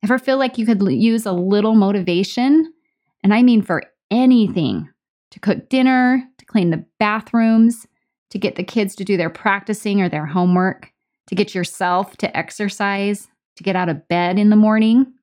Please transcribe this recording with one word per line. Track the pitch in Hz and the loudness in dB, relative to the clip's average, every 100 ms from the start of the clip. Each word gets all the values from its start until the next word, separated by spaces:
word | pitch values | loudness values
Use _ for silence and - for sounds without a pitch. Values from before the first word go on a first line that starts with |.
Ever | 208 254 | -2 -2
feel | 254 269 | 0 -2
like | 262 254 | -2 -2
you | 220 | -2
could | 220 | 0
l-, | 196 | 0
use | 131 220 226 220 | 2 0 0 -2
a | |
little | 180 180 208 214 | -4 0 0 2
motivation? | 220 196 202 180 175 190 - 254 302 320 _ _ _ _ _ | 2 2 0 -2 -2 -2 -2 2 2 0 _ _ _ _ _
And | 190 | 0
I | 214 | 4
mean | 247 226 | 4 4
for | 196 165 - _ _ | 2 -4 -6 _ _
anything. | 220 254 254 208 - 143 95 - _ _ _ _ | 0 4 4 2 0 -4 -4 -8 _ _ _ _
To | - | -8
cook | - 233 - | -4 -4 -2
dinner, | 262 262 262 247 262 254 _ | 0 2 2 2 0 -4 _
to | _ | _
clean | 220 175 | -2 0
the | 160 165 _ | -2 -6 _
bathrooms, | 214 214 214 233 226 226 226 233 - _ _ _ _ | -2 -2 -2 0 2 4 4 2 -12 _ _ _ _
to | 208 | -6
get | - - | -6 -6
the | |
kids | 185 - 202 - | -6 -4 -4 -6
to | |
do | 196 190 | -4 -2
their | 165 | -2
practicing | 165 214 196 196 208 214 202 | -4 -4 -4 -4 -8 -2 -2
or | 180 | -2
their | 151 151 | -4 -6
homework, | 165 180 180 185 - - _ _ _ _ | -2 2 2 0 -4 -16 _ _ _ _
to | |
get | 185 208 185 | -4 -4 -4
yourself | 175 - 180 180 190 - | -8 -6 -2 -2 -4 -8
to | - - | -8 -8
exercise, | 160 - 208 196 202 196 202 202 - _ _ _ | -10 -8 -10 -6 -6 -4 -4 -6 -10 _ _ _
to | |
get | 185 185 | -6 -4
out | 180 | -2
of | 147 _ | -6 _
bed | 170 175 185 | -2 0 2
in | 208 | 4
the | 214 | 4
morning. | 214 214 220 233 262 _ | 4 2 2 2 0 _